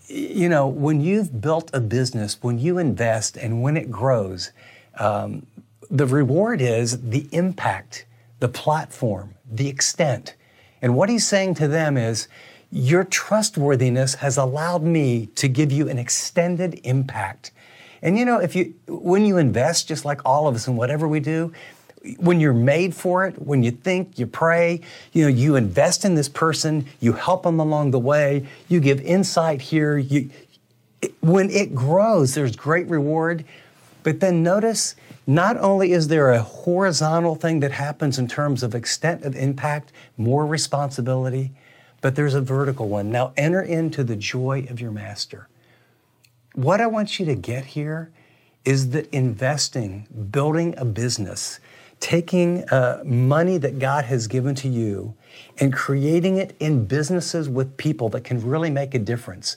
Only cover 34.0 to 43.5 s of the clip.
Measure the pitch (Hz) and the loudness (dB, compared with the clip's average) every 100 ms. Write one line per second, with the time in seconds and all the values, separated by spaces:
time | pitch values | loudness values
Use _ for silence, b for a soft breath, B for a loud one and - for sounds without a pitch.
34 | 160 151 190 170 165 202 226 214 - - | -4 0 2 4 4 2 0 -2 -4 -8
35 | B B - 151 190 240 196 196 185 180 | B B 0 2 4 2 2 4 4 4
36 | 151 160 135 120 113 - - 175 190 147 | 4 4 6 4 2 -6 -2 2 2 2
37 | 156 165 170 156 170 160 139 135 143 147 | 2 2 0 0 0 0 0 -2 -6 -4
38 | 147 131 120 - 147 123 117 117 - - | -2 -2 -4 -2 -2 -2 -2 -4 -6 -2
39 | 160 170 143 135 135 135 151 147 - - | -2 -2 -4 -2 -2 -2 -4 -4 -8 -20
40 | B - 110 139 151 156 - 143 143 135 | B -4 0 2 0 -2 -2 -2 -4 -4
41 | 120 131 131 127 135 - b b b b | -2 -2 -2 -4 -6 -10 b b b b
42 | 135 139 147 139 131 135 143 135 107 104 | -2 0 0 0 0 0 0 -2 -4 -2
43 | 104 120 127 - 151 | -2 -2 -2 0 0